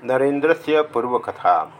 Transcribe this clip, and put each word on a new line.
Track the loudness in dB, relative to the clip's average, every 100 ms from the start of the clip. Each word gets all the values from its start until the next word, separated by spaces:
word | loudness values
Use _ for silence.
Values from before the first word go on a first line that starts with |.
नरेन्द्रस्य | 0 0 2 2 2 0 2 0
पूर्वकथा। | 0 -2 -2 -4 -4 -4 2 2 0 -10